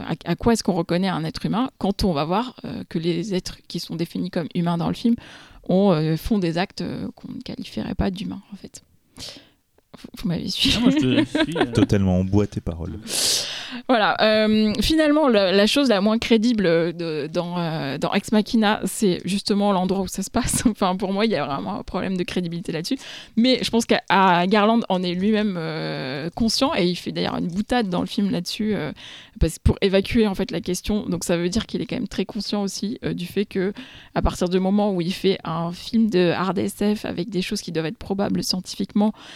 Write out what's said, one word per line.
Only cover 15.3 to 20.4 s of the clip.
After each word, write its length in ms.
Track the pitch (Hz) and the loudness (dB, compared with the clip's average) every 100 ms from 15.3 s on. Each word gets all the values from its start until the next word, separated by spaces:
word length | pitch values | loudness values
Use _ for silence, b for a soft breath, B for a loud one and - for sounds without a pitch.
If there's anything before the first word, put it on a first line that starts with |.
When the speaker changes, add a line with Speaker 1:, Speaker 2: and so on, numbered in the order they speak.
| 214 190 | 6 6
Speaker 1:
la 120 | 196 208 | 4 4
chose 200 | 285 277 | 4 4
la 120 | 196 | 4
moins 160 | 202 220 | 4 2
crédible 460 | - 226 226 226 180 165 170 | 4 4 4 2 4 4 2
de, 360 | 170 165 156 147 | -2 -4 -4 -4
dans, 260 | 170 175 175 | -4 -2 -2
euh, 400 | 170 156 139 135 | -2 -2 -4 -4
dans 160 | - | -2
Ex 180 | 202 - | -2 2
Machina, 480 | 214 208 226 208 214 - | 2 2 2 2 0 -4
c'est 360 | - 208 175 | 0 0 0
justement 480 | - 196 - 202 202 | -2 -4 0 0 2
l'endroit 300 | 190 185 190 | 2 0 -2
où 60 | 185 | -2
ça 160 | - | -6
se 60 | 190 | -4
passe. 340 | - | -2